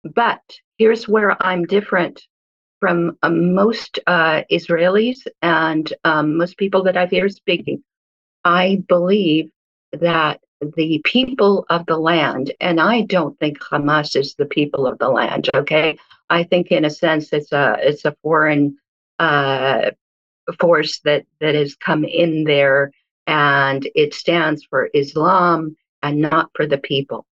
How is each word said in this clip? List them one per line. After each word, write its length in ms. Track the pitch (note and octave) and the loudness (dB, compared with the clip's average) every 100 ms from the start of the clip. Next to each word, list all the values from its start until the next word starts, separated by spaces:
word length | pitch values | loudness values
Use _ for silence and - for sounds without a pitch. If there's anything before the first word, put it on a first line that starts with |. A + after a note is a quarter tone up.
But 380 | D#3+ - A#3 - _ - _ _ | -4 -2 -2 -4 _ -20 _ _
here's 300 | A3 A#3 A3+ | 2 2 0
where 340 | G#3+ G3+ - | 0 2 0
I'm 240 | F#3+ F3+ F3 | -2 -2 0
different 540 | G3+ G3+ F#3 E3+ - _ _ _ _ _ _ | -2 0 -2 -2 -8 _ _ _ _ _ _
from, 360 | F#3+ E3+ E3+ - | -2 0 -2 -2
uh, 80 | D#3 | -2
most, 720 | E3 F3 F#3 G#3 A#3 - - - | 2 2 2 2 0 -8 -6 0
uh, 340 | F3 D#3+ D#3 - | 2 2 0 -2
Israelis 720 | E3+ E3 E3 F3+ G3+ A#3 B3+ - _ | -4 0 0 2 2 0 -4 -12 _
and, 520 | E3+ D#3+ D#3+ D#3 D3+ D3 | 0 0 0 -2 -4 -4
um, 340 | E3 D#3 D3+ D#3+ | 0 0 0 0
most 220 | F3 - | -2 -2
people 240 | G3 F#3+ | 0 2
that 140 | F#3+ F3+ | 2 0
I 100 | F3+ | 0
hear 220 | F3+ G3 | 0 -2
speaking. 540 | G3 - F3 - C#3+ _ _ _ _ _ _ | -4 -4 -4 -4 -10 _ _ _ _ _ _
I 380 | F3 F3 F#3 G3 - | 0 2 2 0 2
believe 600 | F3 F3 G#3 F3 D#3 D#3+ _ _ _ _ | 2 4 2 2 0 -2 _ _ _ _
that 480 | D3+ E3+ E3 D3+ D3 _ _ D3+ E3 | -4 0 2 0 -4 _ _ -8 -4
the 260 | D#3+ D#3 | -2 -2
people 600 | - B3+ B3+ C4 G3+ G3 - | 0 -2 -2 0 2 2 0
of 160 | E3+ | -4
the 140 | F3 D#3+ | -2 -2
land, 540 | D#3+ E3+ C3+ C3 C3 - | 0 0 0 -4 -8 -4
and 200 | F3+ E3 | -2 2
I 220 | E3+ A#3 | 2 0
don't 360 | G#3+ F#3 D3 - | 0 -2 -2 -4
think 200 | D3+ D3 | -6 -6
Hamas 560 | - D3+ C#3+ D3+ D3 C3+ | -6 -4 0 0 0 -2
is 180 | C#3 - | -4 -4
the 80 | C#3+ | -4
people 400 | - D3 C#3 B2+ | -2 -2 -2 -4
of 120 | A2 | -2
the 120 | B2 | 0
land, 400 | A#2 A#2 - - | 0 -2 -2 -2
okay? 440 | F#2+ - D#3 D#3 D3+ _ - _ | -2 0 0 0 -4 _ -20 _
I 140 | E3+ | -2
think 240 | E3+ F3+ E3 | 2 0 2
in 180 | E3 D3+ | 0 0
a 40 | |
sense 400 | D3+ E3+ D#3 D3+ | 0 0 0 -2
it's 220 | D3+ D3 | -4 -2
a, 240 | C#3+ C3 G#2+ | 0 0 2
it's 260 | C#3+ D3 G3+ | 0 0 -4
a 100 | - | -4
foreign, 540 | D3+ D#3+ D#3 D3 C#3+ C#3 _ _ _ - | 0 2 4 2 0 -2 _ _ _ -4
uh, 720 | E3 D3 C#3 C3+ C3+ A#2+ - - _ _ _ _ - F3 | 0 0 0 0 0 0 -2 -6 _ _ _ _ -14 -2
force 420 | E3+ D#3+ D3+ - | 2 2 0 -4
that, 220 | D3+ D3 - _ | -2 -2 -4 _
that 140 | D3+ | -2
has 200 | D3+ C#3+ | 0 -2
come 300 | - - D#3 | -4 -4 -2
in 400 | D3+ - E3+ D#3+ | -2 -2 0 0
there, 460 | D3+ C#3+ C#3 C#3 C#3 _ _ _ - | 0 2 2 2 0 _ _ _ -4
and 600 | D3+ C#3+ C#3 C3+ C3+ C#3 | 0 2 2 0 -2 -4
it 200 | - D3 | 0 0
stands 500 | - - E3+ D#3 D3+ | -2 -2 0 0 -4
for 240 | _ C3+ - | _ -4 0
Islam 840 | D3+ C#3 D#3 D#3+ F#3 F3 E3 D#3+ D#3 _ _ | -2 -2 0 2 2 2 0 -4 -12 _ _
and 200 | D3 D3 | -4 -2
not 280 | D3+ E3 - | 0 0 -2
for 120 | - D3+ | -4 -2
the 120 | C#3+ | -2
people. 480 | - C#3 C#3 A2+ _ | -2 -6 -4 -12 _